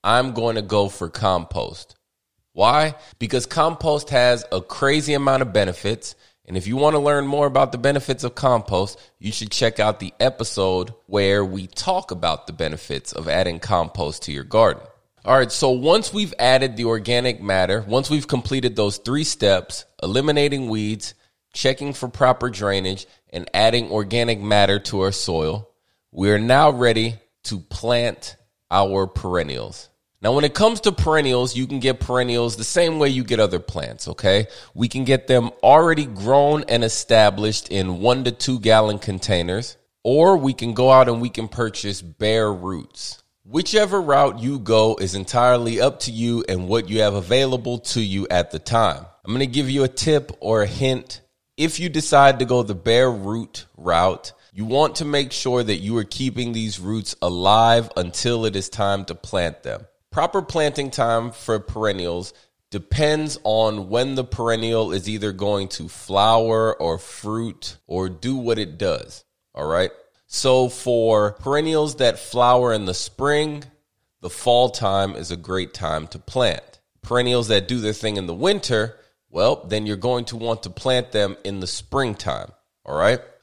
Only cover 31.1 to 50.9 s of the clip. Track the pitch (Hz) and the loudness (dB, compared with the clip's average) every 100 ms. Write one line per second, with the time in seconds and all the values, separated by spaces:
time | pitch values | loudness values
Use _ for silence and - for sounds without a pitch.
31.1 | 156 143 123 123 120 131 139 131 127 - | 2 2 0 0 -4 -4 -2 -2 -2 -2
32.1 | 127 123 120 120 107 113 175 170 160 143 | 0 0 0 -2 -4 -2 0 0 2 0
33.1 | 131 120 113 104 87 - - 64 58 - | 0 -2 2 2 0 -6 -8 -8 -10 -12
34.1 | - 98 98 110 - - - 117 131 131 | -2 2 2 2 -10 -18 -4 -4 -2 0
35.1 | 131 - 127 117 - 120 147 170 156 139 | 0 4 2 2 2 6 8 6 2 -2
36.1 | 98 104 139 143 151 - 117 113 - - | -6 2 4 4 2 0 0 0 -2 4
37.1 | 113 104 98 107 104 - 98 92 90 110 | 6 6 4 -2 -2 -4 -2 -2 0 2
38.1 | 127 123 120 - 127 110 110 107 101 - | 2 -2 -4 -4 0 4 6 4 -2 -6
39.1 | 92 - 92 85 98 127 - _ _ 117 | -6 0 0 0 -4 -6 -16 _ _ 0
40.1 | 143 175 185 135 127 117 110 131 131 123 | 6 6 6 2 -2 -4 2 6 8 6
41.1 | 117 120 - 110 - 113 - 101 98 87 | 2 -4 -6 -8 -4 -4 -4 -8 -8 -12
42.1 | 76 107 110 107 95 90 87 - - - | -4 0 2 0 -2 -6 -8 -12 -16 -16
43.1 | - _ _ 98 139 185 214 208 196 160 | -16 _ _ -6 -4 2 2 2 0 2
44.1 | 139 143 113 120 139 101 110 110 107 95 | 4 4 2 -4 -4 4 6 6 2 -4
45.1 | 95 92 123 123 123 117 113 135 147 - | -4 -2 2 4 4 2 2 0 0 -8
46.1 | 113 117 117 - 92 90 113 95 110 107 | -4 -2 -2 -2 -4 0 -2 0 0 2
47.1 | 101 87 123 135 127 120 120 - 123 104 | 0 0 0 2 -2 -4 -8 -4 -4 -2
48.1 | 95 - 90 85 80 - 117 104 69 87 | -4 0 0 0 -6 0 2 2 0 -12
49.1 | _ - 123 135 123 131 139 131 - 156 | _ -8 -4 -2 -2 -2 0 0 0 0
50.1 | 151 147 - 104 110 101 - 131 | 0 0 -10 0 0 0 0 -2